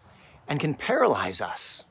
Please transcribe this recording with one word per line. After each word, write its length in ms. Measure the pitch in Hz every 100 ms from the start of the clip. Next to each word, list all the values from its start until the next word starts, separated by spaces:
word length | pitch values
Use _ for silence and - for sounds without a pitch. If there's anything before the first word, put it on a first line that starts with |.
| - - - - -
and 120 | 147
can 140 | 156
paralyze 680 | 139 - 262 240 101 92 92
us. 440 | 87 - - - -